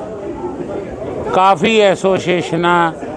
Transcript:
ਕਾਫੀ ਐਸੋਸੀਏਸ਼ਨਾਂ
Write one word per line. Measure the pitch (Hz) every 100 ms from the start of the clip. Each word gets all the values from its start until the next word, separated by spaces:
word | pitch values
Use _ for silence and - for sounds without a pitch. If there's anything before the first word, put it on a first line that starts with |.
| - - 165 170 180 - - - - - - - -
ਕਾਫੀ | 202 196 175 220 220
ਐਸੋਸੀਏਸ਼ਨਾਂ | 202 165 190 185 170 180 - 165 175 175 165 - -